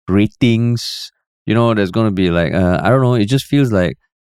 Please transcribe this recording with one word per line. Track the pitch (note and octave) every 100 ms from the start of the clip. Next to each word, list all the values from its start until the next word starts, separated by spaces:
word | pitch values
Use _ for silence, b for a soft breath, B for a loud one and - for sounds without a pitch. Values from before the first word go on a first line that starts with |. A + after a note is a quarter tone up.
| -
ratings, | F#2+ G#2+ - B2 A2+ A#2+ A#2+ - - - - _ _ -
you |
know, | A2 A#2
there's | A2 F#2+
gonna | G2 A2
be, | G2 F#2
like, | E2+ E2
uh, | F2 F2+ F2+
I | G2
don't | C3
know, | B2+
it | B2 G#2
just | C3+ -
feels | C#3+ C3
like, | G2+ F2+ - _ _